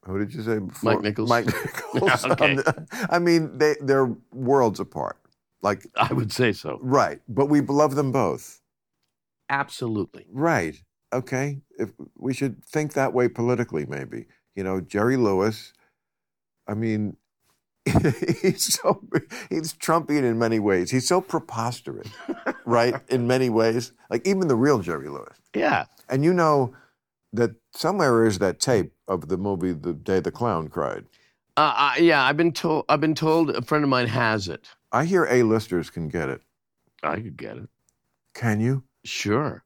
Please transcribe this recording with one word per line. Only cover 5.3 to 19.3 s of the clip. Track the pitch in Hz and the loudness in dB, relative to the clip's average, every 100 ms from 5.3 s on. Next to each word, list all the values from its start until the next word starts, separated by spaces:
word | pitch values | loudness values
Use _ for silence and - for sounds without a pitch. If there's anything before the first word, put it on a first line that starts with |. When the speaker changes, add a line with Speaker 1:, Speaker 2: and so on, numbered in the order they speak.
| _ _ _ | _ _ _
Speaker 1:
Like, | 98 101 - - | -2 -2 -6 -2
Speaker 2:
I | 113 | 0
would | 127 110 | 0 -4
say | - 123 | 0 0
so. | 98 - 65 | 0 -8 -8
Speaker 1:
Right, | 127 135 95 73 - | 0 2 2 -4 -8
but | 117 143 | -2 2
we | 147 | 2
love | 135 143 151 135 | 2 2 2 2
them | 139 | -2
both. | 135 101 67 - - _ _ _ _ _ _ _ _ _ | 0 0 -2 -10 -20 _ _ _ _ _ _ _ _ _
Speaker 2:
Absolutely. | 139 139 - 120 107 90 - - | -4 -4 -6 -6 -4 -6 -10 -16
Speaker 1:
Right, | 110 165 143 82 - _ _ _ | -2 0 2 -2 -8 _ _ _
okay. | 123 123 131 143 139 _ - | -6 -4 -4 -4 -8 _ -10
If, | 104 _ - _ | -10 _ -20 _
we | 131 | -6
should | 131 139 104 - | -4 -4 -6 -6
think | 151 151 | -4 -2
that | 147 135 | -2 0
way | 127 120 | 2 0
politically, | 120 120 123 120 80 71 | 0 0 0 -2 -4 -6
maybe. | 71 67 57 - _ _ - | -8 -10 -12 -16 _ _ -8
You | 95 | -4
know, | 95 | -4
Jerry | 80 101 117 131 | -4 0 2 2
Lewis, | 110 95 101 110 - _ _ _ _ _ _ _ _ _ - | 2 2 0 -2 -14 _ _ _ _ _ _ _ _ _ -10
I | |
mean, | 104 113 107 104 - _ _ _ _ | -4 -2 -2 -4 -8 _ _ _ _
<laughs> | _ _ - - 156 - - - | _ _ 0 2 2 0 -2 0
he's | 185 - - - | 0 0 -4 -2
so, | - - - - - | 0 -2 -2 -6 -6